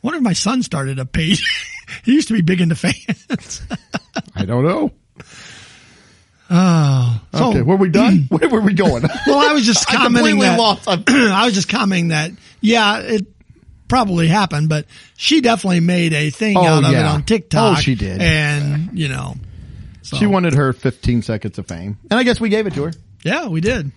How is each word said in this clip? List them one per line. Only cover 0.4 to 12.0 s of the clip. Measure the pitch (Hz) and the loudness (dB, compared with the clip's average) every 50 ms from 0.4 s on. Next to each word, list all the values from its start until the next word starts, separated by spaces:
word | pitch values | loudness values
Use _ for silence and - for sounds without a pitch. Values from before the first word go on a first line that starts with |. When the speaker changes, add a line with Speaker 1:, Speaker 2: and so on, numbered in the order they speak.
| - 202 254 262 | -2 -2 -2 -2
Speaker 1:
started | 233 - - 151 135 135 135 131 | -4 -4 -6 -6 -6 -6 -6 -8
a | 131 | -8
page? | 131 - - 160 - - - - - - - - - - - | -6 -4 -4 0 0 -2 -2 -2 -4 -6 -6 -8 -14 -16 -18
<laughs> | - - - - _ | -18 -18 -20 -8 _
He | - | 2
used | 262 311 - - | 2 2 2 0
to | 220 | -2
be | 214 | 0
big | 170 156 185 175 | 2 0 2 2
into | 175 165 165 | 2 0 0
fans. | - - 175 - - - - 190 - _ _ 254 - - - - - - - 247 - _ _ - - | -2 -2 -4 -4 -4 -4 -6 -8 -8 _ _ -8 -8 -8 -12 -16 -16 -12 -12 -12 -12 _ _ -12 -12
<laughs> | _ _ _ - - - _ | _ _ _ -10 -10 -10 _
Speaker 2:
I | - 98 | -8 -4
don't | 92 117 123 135 | -2 0 0 0
know. | 160 190 320 302 277 - _ _ _ _ _ - _ - - - - - - - - - - - _ - _ _ _ _ _ _ _ _ _ _ _ | 0 0 0 -2 -4 -6 _ _ _ _ _ -20 _ -20 -20 -20 -20 -20 -20 -20 -20 -20 -20 -20 _ -20 _ _ _ _ _ _ _ _ _ _ _
Speaker 1:
Oh. | 175 170 185 180 170 165 151 139 135 131 123 120 117 110 - - - | 2 4 4 4 4 4 4 2 2 2 2 0 0 -2 -6 -6 -2
So | - 247 254 | 0 0 2
Speaker 2:
Okay, | 208 143 | 2 2
were | 117 135 190 | 2 2 2
we | 190 196 180 | 2 2 2
done? | 156 202 254 240 185 175 143 | 4 4 4 6 4 4 2
Speaker 1:
<clears throat> | 127 | 2
Speaker 2:
Where | - 156 - 339 | 0 0 0 2
were | 254 220 | 0 2
we | 214 202 196 | 2 2 2
going? | 165 196 - 131 120 135 160 - | 2 2 2 2 0 -2 -2 -2
<laughs> | - - | -2 0
Speaker 1:
Well, | 240 277 285 | 2 2 4
I | 285 294 302 | 4 4 2
was | 294 226 | 2 2
just | 233 220 - - - | 2 0 0 0 -2
Speaker 2:
I | 254 | 0
Speaker 1:
commenting | 269 254 240 240 240 - - 208 | 0 2 2 4 4 4 4 2
Speaker 2:
completely | - 202 | 2 2
Speaker 1:
that, | - 226 233 | 2 2 2
Speaker 2:
lost. | 233 214 196 - - | 2 2 0 -2 -2
I'm | - 190 170 208 | -4 -4 -2 0
Speaker 1:
<clears throat> | - | 2
I | 247 285 240 220 185 190 226 | 2 4 4 2 2 2 0
was | 247 202 | 0 0
just | 196 - - | -2 -2 -2
commenting | - 247 226 196 190 175 | -4 -4 -4 -2 -2 -2